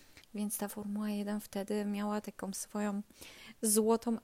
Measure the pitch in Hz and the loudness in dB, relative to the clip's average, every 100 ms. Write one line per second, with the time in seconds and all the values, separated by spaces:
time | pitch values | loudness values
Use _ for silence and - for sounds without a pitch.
0 | - - - 208 208 - 202 214 208 202 | -20 -20 -10 -4 -2 -2 -4 -4 -4 -2
1 | 214 208 202 208 - - 233 208 208 202 | 0 0 -2 -2 -4 -4 0 0 0 0
2 | 208 208 208 - 190 196 - 214 208 202 | 0 0 -4 -6 -6 -6 -6 -2 0 0
3 | 208 - - - - - 220 208 220 226 | -4 -10 -18 -18 -18 -2 2 6 6 4
4 | 240 226 | 4 0